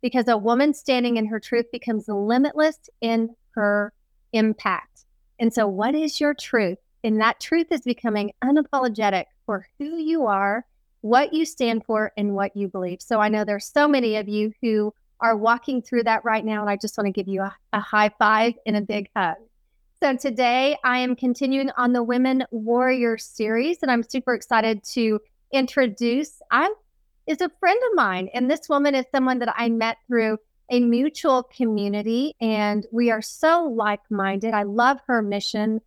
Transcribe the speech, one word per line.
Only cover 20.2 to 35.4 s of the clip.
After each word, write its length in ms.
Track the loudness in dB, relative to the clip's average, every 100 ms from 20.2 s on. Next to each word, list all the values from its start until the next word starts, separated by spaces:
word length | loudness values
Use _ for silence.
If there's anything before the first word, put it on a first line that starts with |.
| -4 0 2 2 0 0
I 160 | 0 0
am 160 | 0 -2
continuing 560 | -2 -2 0 0 -2
on 220 | -2 0
the 100 | 0
Women 400 | 0 0 2 0 -2
Warrior 680 | -6 -2 2 2 2 0 -2
series, 600 | -8 -6 -2 0 0 -2
and 80 | 0
I'm 140 | 0
super 320 | 0 -4 -2 -4
excited 480 | 0 0 2 -2 -4
to 280 | -2 0 0 _ _ _
introduce, 880 | -2 0 2 0 0 -2 0 -4 -10 -2
I, 200 | 0 0 -4 _ _ _ _ -6
is 160 | -4
a 80 | -4 _
friend 220 | 2 2 2
of 60 | 2
mine, 340 | 2 0 -4 -2
and 120 | 0
this 220 | 0 0
woman 240 | 2 2
is 140 | 0 0
someone 280 | 0 0 0
that 160 | -2 -2
I 120 | 0
met 280 | 0 -2 -4 _
through 320 | 0 0 -2 _ _ _
a 100 | 2
mutual 600 | 2 2 0 0 2 2
community, 920 | 0 -4 -2 0 -2 -2 -2 -2 -2 -4
and 460 | -2 0 0 -2 -4
we 180 | 0 0
are 140 | 0
so 400 | -4 -2 2 2 2 -2
like-minded. 760 | -2 -2 _ -2 -2 -2 -2
I 100 | -2
love 360 | -2 2 2 2 0
her 160 | 0
mission. 580 | 0 -4